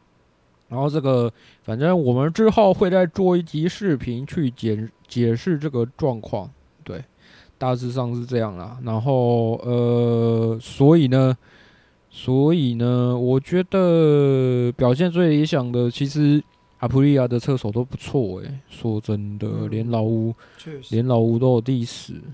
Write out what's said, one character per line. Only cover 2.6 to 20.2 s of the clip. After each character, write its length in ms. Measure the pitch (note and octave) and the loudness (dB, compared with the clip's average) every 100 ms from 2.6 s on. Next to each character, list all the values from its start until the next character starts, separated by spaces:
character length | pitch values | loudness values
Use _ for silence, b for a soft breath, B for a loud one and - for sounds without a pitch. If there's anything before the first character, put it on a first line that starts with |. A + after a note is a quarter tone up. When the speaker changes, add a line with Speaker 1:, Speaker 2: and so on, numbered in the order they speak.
| G3+ | 4
Speaker 1:
会 160 | F3+ F#3+ | 4 2
再 160 | F#3 F3+ | 2 0
做 300 | - F#3 F3 | 0 2 2
一 80 | |
集 240 | E3+ D#3 E3 | -2 -4 -4
视 300 | - G3+ C3+ | -2 -2 -2
频 280 | - A#2+ C#3 | -4 -8 -6
去 240 | - C3+ | -4 -4
解-， 380 | B2 A2+ G#2+ A2 - _ | -2 -4 -4 -6 -14 _
解 280 | B2 A#2+ A#2 | -2 0 0
释 240 | F#3+ D#3 | -2 -2
这 100 | D3+ | -2
个 160 | B2+ A#2 - | -4 -4 -2
状 240 | D3+ A#2 | -4 -4
况， 280 | - A2 F#2 - _ _ | -6 -10 -10 -16 _ _
对， 200 | - - - b b b b _ | -14 -14 -14 b b b b _
大 180 | B2+ B2 | -4 -2
致 160 | B2 | -4
上 240 | B2+ A#2+ A#2+ | -4 -4 -6
是 80 | |
这 140 | A#2+ A#2+ | -4 -4
样 180 | A2 F2+ | -4 -6
啦。 240 | F#2 B2 | -14 -12
然 180 | B2 A2 | -6 -4
后， 540 | B2+ C3 A#2+ A#2+ A2+ A#2 | 0 2 2 2 0 -2
呃， 920 | A#2+ A#2+ A#2+ A#2+ A#2+ A#2 A#2 A2+ A2+ A2+ | -2 0 2 2 2 2 2 2 0 -2
所 340 | - - C#3 E3+ | -8 4 6 6
以 120 | C3+ | 6
呢， 280 | C3 C3 B2+ b b b b b b _ | 4 2 0 b b b b b b _
所 420 | - - C3 C#3+ | -12 -2 2 2
以 220 | F3 C3 A#2 | 2 0 0
呢， 420 | A#2+ B2 B2 B2 | 0 0 0 0
我 220 | B2 C3+ | 0 0
觉 240 | - F3+ | 0 -2
得 1080 | F3+ G3 F3+ E3 D#3 D3 C#3 C3 B2+ B2 A#2+ B2 | 0 0 2 4 4 4 4 2 2 0 -2 0
表 160 | B2+ | 2
现 160 | C3 F3+ | 2 2
最 180 | F3 F3 | 2 2
理 140 | D3+ | 2
想 280 | D3+ D3+ B2 | 2 -2 -2
的， 180 | B2 A#2+ | -2 -2
其 160 | - C#3 | -2 -4
实 360 | D3 D3 D3 - _ _ _ | 2 2 2 0 _ _ _
阿 100 | A#2+ | -2
普 140 | C3 | 2
利 120 | C#3+ | 4
亚 140 | C#3 B2 | 4 2
的 120 | A#2+ | -2
车 180 | - C3 | -2 -4
手 140 | A2+ | -4
都 120 | A2 | -4
不 140 | B2+ - | -6 -10
错 440 | - C#3+ G#2 F#2 | -6 -4 -4 -6
欸， 180 | G2 C3+ - | -12 -14 -16
说 320 | - A#2 G#2+ | -8 -4 -4
真 380 | - G#2 G#2 G#2 | -4 -6 -6 -8
的， 80 | G#2+ | -6
Speaker 2:
嗯。 220 | G#2+ G#2+ | -6 -6
Speaker 1:
连 180 | A2 A2+ | -4 -2
老 140 | A#2 | -2
吴， 280 | A2 A2+ | 0 0